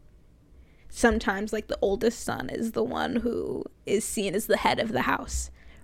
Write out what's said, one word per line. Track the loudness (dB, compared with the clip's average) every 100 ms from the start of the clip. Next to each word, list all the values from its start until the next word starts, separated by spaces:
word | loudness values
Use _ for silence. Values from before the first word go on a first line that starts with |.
| -20 -20 -20 -20 -20 -20 -20 -20 -12
sometimes, | 4 4 4 2 0 -2
like, | -4 -4
the | 0
oldest | 0 2 0 0
son | -4 -4 -4
is | -4 -2
the | 0
one | 0 0 0 0
who | 0 -2 -2 -4 -8 -8 0
is | 0 0
seen | -2 0
as | 0 2
the | 2
head | 4 2
of | 0
the | 0
house, | 2 0 -2 -4 -4 -12 -20 -16